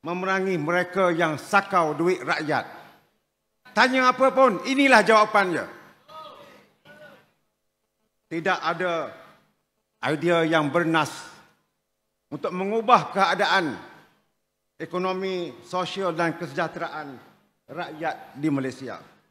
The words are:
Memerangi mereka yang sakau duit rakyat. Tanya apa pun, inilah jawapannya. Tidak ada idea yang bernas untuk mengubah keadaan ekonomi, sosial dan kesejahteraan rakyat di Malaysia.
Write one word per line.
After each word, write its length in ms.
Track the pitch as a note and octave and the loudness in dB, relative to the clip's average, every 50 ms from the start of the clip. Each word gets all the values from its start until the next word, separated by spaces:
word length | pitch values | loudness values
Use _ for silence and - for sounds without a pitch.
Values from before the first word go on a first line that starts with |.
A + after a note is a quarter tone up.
| - | -6
Memerangi 480 | D#3+ F3 F3+ F#3 F#3+ F#3+ F#3+ F#3+ F#3+ F#3 | -6 -6 -4 -2 -2 0 0 0 -2 -2
mereka 560 | E3 C#3+ D#3 E3+ F3+ F3 F3 F3+ G3 F#3+ F3+ | -2 0 0 0 0 0 0 0 0 2 2
yang 240 | E3+ D#3+ F3 D#3+ D3+ | 2 2 0 0 -2
sakau 560 | C3+ - - - G3 F#3+ - G3 F3+ E3 D3+ D3+ C#3+ | -6 -4 2 2 2 2 4 2 2 2 2 0 0
duit 240 | E3+ F3+ F#3 - B2+ | 0 0 0 0 -2
rakyat. 400 | D3 E3 D3+ D#3 D3 D3 B2 - - - - - - - _ _ _ _ _ _ _ _ _ _ _ _ _ _ - - | -4 -2 -2 -2 -2 -2 -2 -2 -6 -16 -20 -20 -20 -20 _ _ _ _ _ _ _ _ _ _ _ _ _ _ -6 2
Tanya 400 | G#3 A#3+ C4 B3+ C4 B3+ B3+ B3+ | 2 2 4 4 4 4 2 4
apa 160 | - C4 C4+ | 4 2 2
pun, 320 | C4+ C4 C4+ B3+ G3 E3 - A#3+ | 6 6 6 6 4 0 -2 -2
inilah 320 | C4+ C4+ C#4 C4+ B3+ A3 G3+ | 2 4 6 8 8 8 8
jawapannya. 640 | F3+ A3+ G#3+ G#3+ G#3 - G3+ G3 F#3 E3 C3+ F#2+ - - - - - _ _ _ _ - - - - - - - - - - _ _ _ _ _ - - - - - - - _ _ _ _ _ _ _ _ _ _ _ _ _ _ _ _ _ _ _ _ _ _ | 6 6 6 6 4 4 2 2 2 -2 -4 -6 -8 -14 -20 -20 -20 _ _ _ _ -20 -18 -18 -18 -20 -20 -20 -20 -20 -20 _ _ _ _ _ -20 -20 -20 -20 -20 -20 -20 _ _ _ _ _ _ _ _ _ _ _ _ _ _ _ _ _ _ _ _ _ _
Tidak 280 | D#3+ E3 D#3+ G3 F#3 - D3 | -8 -4 -2 -2 -2 0 -2
ada 480 | D#3+ E3+ E3 F#3 F3+ E3+ D#3+ C#3+ A2+ - - - - _ _ _ _ _ _ _ _ _ _ _ _ _ _ - | -4 -2 -2 -2 -2 -2 -2 -4 -8 -12 -18 -20 -20 _ _ _ _ _ _ _ _ _ _ _ _ _ _ -2
idea 400 | B2+ D#3 D3 D#3+ E3+ F3 E3+ E3 | -2 -2 0 2 2 2 2 2
yang 240 | D#3 E3 D#3+ D3+ C#3+ | 4 2 2 2 2
bernas 400 | C3+ F3 E3+ D#3+ E3 D#3+ D3+ - - - - - - - _ _ _ _ _ _ _ _ _ _ _ _ _ _ _ _ _ _ | 0 0 0 2 2 2 0 0 -6 -14 -18 -20 -20 -20 _ _ _ _ _ _ _ _ _ _ _ _ _ _ _ _ _ _
untuk 240 | C#3 - - - E3+ | -12 -8 -8 -8 -6
mengubah 560 | F3+ F#3+ G3+ G#3+ A3+ A3 A#3 A#3+ G3 D3+ - | -6 -6 -4 -4 -2 4 4 4 4 4 0
keadaan 640 | - G3+ G3 E3+ F3+ F3 G3 D#3+ F3 F#3+ F3 D3 A2 F2+ - - - - _ _ _ _ _ _ _ _ _ _ _ _ _ _ _ _ | -2 0 0 0 0 -2 0 0 0 0 0 -2 -6 -8 -14 -20 -20 -20 _ _ _ _ _ _ _ _ _ _ _ _ _ _ _ _
ekonomi, 720 | D#3+ D#3+ E3+ F3+ F#3 F#3 F#3 F#3 F#3+ F#3+ F#3 F3+ F3 D#3 - - - | -14 -8 -6 -4 -4 -4 -4 -4 -6 -6 -6 -6 -8 -8 -12 -16 -14
sosial 480 | - - F#3 F3+ F3 - G3 G3 F3+ E3 | -8 -6 -6 -4 -4 -6 -4 -4 -4 -2
dan 240 | D#3+ E3+ E3 D#3 - | -2 -2 -2 -2 -6
kesejahteraan 960 | F3 C#3+ C#3 E3 E3+ D#3 - - E3 D3+ C#3 D#3 D3+ C#3+ C3 A2+ - - _ _ _ _ _ _ _ | -10 -8 -6 -6 -6 -6 -6 -10 -10 -10 -10 -12 -12 -14 -16 -20 -20 -20 _ _ _ _ _ _ _
rakyat 720 | - C3+ E3 E3+ C#3 D#3 D3+ E3 D#3 - - - - - | -16 -12 -12 -12 -12 -10 -8 -6 -6 -6 -8 -16 -20 -12
di 160 | C3+ C#3+ D#3 | -4 -2 -2
Malaysia. 480 | C#3+ C3+ C3 C3 B2 - C3+ A#2 G2 E2 - - _ _ _ _ | -2 -2 -2 -6 -8 -10 -14 -14 -14 -14 -18 -20 _ _ _ _